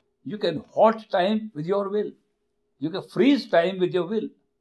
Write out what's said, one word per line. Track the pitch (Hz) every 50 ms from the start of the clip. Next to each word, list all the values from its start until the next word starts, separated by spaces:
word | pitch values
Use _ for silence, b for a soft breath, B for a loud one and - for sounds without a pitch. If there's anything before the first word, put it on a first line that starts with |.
| _ _ _ _ _
You | 135 196
can | 208 - 175 160 139 - _
halt | _ - 196 - 220 220 - _
time | - 190 175 196 220 214 214 214 _
with | 147 151
your | 165 196 202 202 196
will. | 202 208 196 - - _ _ _ _ _ _ _ _ _ _ _ _ _
You | 131 160
can | 180 185
freeze | 151 - - 160 214 269 285 240 - -
time | - 170 170 185 190 185
with | 180 170 151
your | 180 175
will. | - 220 220 - - _ _ _ _ _ _